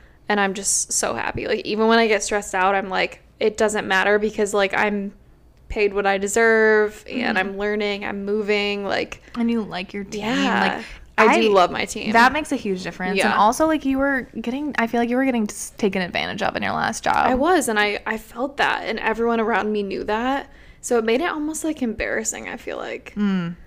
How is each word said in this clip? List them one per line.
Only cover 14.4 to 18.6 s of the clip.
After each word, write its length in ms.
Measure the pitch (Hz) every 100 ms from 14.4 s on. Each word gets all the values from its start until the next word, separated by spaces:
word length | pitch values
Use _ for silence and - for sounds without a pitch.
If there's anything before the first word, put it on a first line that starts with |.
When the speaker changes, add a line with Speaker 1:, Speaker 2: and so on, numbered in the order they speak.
Speaker 2:
getting, 320 | 233 262 294 -
I 80 | 226
feel 120 | 233
like 100 | 233
you 80 | 247
were 80 | 269
getting 180 | 240 208
s-, 240 | - - -
taken 240 | 202 190
advantage 400 | 175 - 87 202
of 140 | - -
in 80 |
your 100 | -
last 300 | 156 - -
job. 120 | - - 73
Speaker 1:
I 80 | 254
was, 340 | 302 359 233
and 100 | 214
I, 200 | 208 202 -
I 100 | 220
felt 400 | - 240 277
that, 280 | 285